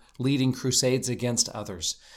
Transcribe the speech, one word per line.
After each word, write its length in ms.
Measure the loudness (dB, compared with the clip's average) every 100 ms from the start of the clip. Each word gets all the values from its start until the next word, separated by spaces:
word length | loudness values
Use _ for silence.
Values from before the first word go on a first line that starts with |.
| -20 -2
leading 340 | 0 4 2
crusades 560 | 2 0 2 2 2 0
against 400 | -2 -2 0 -2
others. 460 | -4 -10 -6 -8 -8 -14